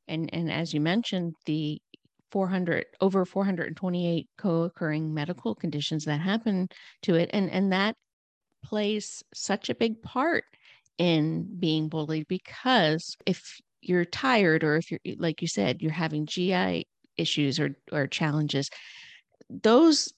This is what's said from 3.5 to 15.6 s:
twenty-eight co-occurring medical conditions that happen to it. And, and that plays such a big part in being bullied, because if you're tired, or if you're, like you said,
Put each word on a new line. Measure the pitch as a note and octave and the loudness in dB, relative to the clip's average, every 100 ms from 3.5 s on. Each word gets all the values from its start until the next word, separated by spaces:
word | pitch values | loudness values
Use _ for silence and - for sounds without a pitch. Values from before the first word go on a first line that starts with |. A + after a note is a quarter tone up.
| E3+ - D#3+ | -2 -4 -4
twenty-eight | F#3 F3 F3 E3 - - | -4 0 0 -2 -4 -4
co-occurring | F#3+ E3 E3+ - D#3+ D3+ D#3 | 0 0 0 -2 -4 -2 -2
medical | D#3 D3+ F3 A3+ | -4 -4 -4 -6
conditions | G#3+ E3+ D3 - D#3 D3+ | -4 -4 -4 -2 -2 -2
that | D3 | -2
happen | F#3 A3+ A3+ F#3 F#3 - - - | 0 0 0 0 -2 -8 -20 -8
to | - | 2
it. | E3 F3 | 2 4
And, | G3+ F#3 | 0 0
and | F#3 G3 | 2 2
that | F#3 G#3 - _ _ _ _ _ _ | 2 0 -2 _ _ _ _ _ _
plays | - G#3+ G#3 G#3+ - - - - | -6 -2 0 -2 -6 -14 -16 -10
such | - G#3 - | -4 -4 -2
a | A#3 | 0
big | A#3 A3 | 0 -2
part | - B3+ D#4+ E4 - _ - - _ - | -6 -2 0 0 -4 _ -20 -20 _ 0
in | F3 D#3+ D#3 E3 F#3 F3+ | 2 4 2 -2 -6 -2
being | E3+ D#3 D#3 | 0 0 -2
bullied, | D#3+ D3+ D#3 D3+ | -4 -4 -4 -4
because | F#3 - - B3+ B3 D#3 D#3+ - - - | -8 -8 -4 2 4 4 2 -4 -6 -4
if | F3+ - - _ _ | -4 -6 -20 _ _
you're | - F3+ F3 | 0 2 2
tired, | - C4 A#3 F3+ D#3+ | -2 2 4 4 4
or | D#3 D#3 | 2 0
if | - | -2
you're, | F3 - - | -8 -8 -4
like | E3 D3+ | -4 -2
you | E3+ | -4
said, | G3+ | 0